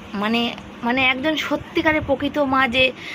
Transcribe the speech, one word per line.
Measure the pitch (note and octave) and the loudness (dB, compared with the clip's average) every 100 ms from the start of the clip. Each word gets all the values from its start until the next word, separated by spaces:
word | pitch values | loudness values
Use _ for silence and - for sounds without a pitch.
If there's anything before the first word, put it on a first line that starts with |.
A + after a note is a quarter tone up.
| - | -10
মানে, | G3+ G#3 A#3 A#3 - - - | -4 0 0 -2 -6 -14 -6
মানে | A#3 B3+ C4 | -2 2 2
একজন | C4 D4+ D4+ | 2 0 0
সত্যিকারের | - C#4+ - E4+ D#4+ D#4 | -2 -4 -2 0 2 2
প্রকৃত | C#4 C4+ C#4+ D4 | 0 0 0 0
মা, | C#4 C4 C4 | 2 2 2
যে | C4 C4 - - | 4 2 0 -12